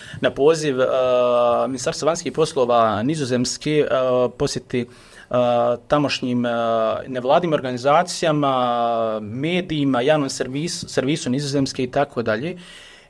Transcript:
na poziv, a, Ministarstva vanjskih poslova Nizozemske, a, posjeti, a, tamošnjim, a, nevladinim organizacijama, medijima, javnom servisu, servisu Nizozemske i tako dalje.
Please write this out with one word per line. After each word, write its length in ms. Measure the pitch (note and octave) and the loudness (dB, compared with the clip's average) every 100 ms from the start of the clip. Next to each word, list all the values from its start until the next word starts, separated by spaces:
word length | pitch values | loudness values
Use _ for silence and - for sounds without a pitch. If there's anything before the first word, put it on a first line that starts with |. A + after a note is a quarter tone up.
| - - | -16 -2
na 100 | B2+ | -2
poziv, 500 | - C#3+ E3 D#3 B2+ | 4 4 4 0 0
a, 840 | A#2+ C3 B2+ B2 B2 A#2+ A#2+ A#2 A#2+ | 2 2 2 4 4 4 2 2 0
Ministarstva 380 | C3 D3+ - C#3+ | -2 -6 -2 -2
vanjskih 280 | E3+ C3+ | -2 -4
poslova 680 | D3+ D#3 C#3 A#2+ A#2+ A2 G2+ | -2 -2 0 2 4 4 2
Nizozemske, 840 | B2 D#3+ B2+ B2 B2 - D3 D3+ C3+ | -2 -2 -2 -2 -2 -4 -2 0 2
a, 380 | C3 B2+ B2+ B2 - | 2 2 2 0 0
posjeti, 480 | C#3+ B2+ - B2 A#2+ - - - - | -4 -4 -6 -6 -6 -12 -20 -20 -4
a, 480 | B2 A#2+ A#2+ A#2+ A#2+ - | 0 2 2 2 -2 0
tamošnjim, 580 | D3 C#3 - C3 B2 A#2+ | 0 0 -2 -2 -2 0
a, 40 | A#2 A#2 A2+ A2 - C3 | 0 0 0 0 -2 -6
nevladinim 460 | B2+ B2 E3 E3+ | -6 2 2 2
organizacijama, 1000 | D3 B2+ B2 C#3 D#3 F3+ - E3 D3 C#3 C3 B2 A#2+ A#2 A#2 A2+ A2 | -2 -2 -2 4 4 2 -2 0 2 2 2 2 2 2 2 0 -2
medijima, 800 | G#2 A#2+ D#3 F3+ F3+ D#3 C#3 B2+ | -6 -6 -2 -2 -2 -2 0 2
javnom 280 | C3 D#3 C3+ | 2 2 0
servisu, 600 | - B2+ C#3 E3 - - | -4 -6 -4 -6 -8 -4
servisu 400 | - B2+ D#3 B2+ | -2 0 -2 -2
Nizozemske 540 | C3 C#3+ C#3+ C3+ - | -4 -2 -2 -2 -2
i 80 | B2+ | -4
tako 300 | C#3 C#3+ B2+ | -2 -2 -2
dalje. 360 | A2+ G#2+ D#3+ F3+ - - - - - | -2 -2 -4 -10 -16 -20 -20 -20 -20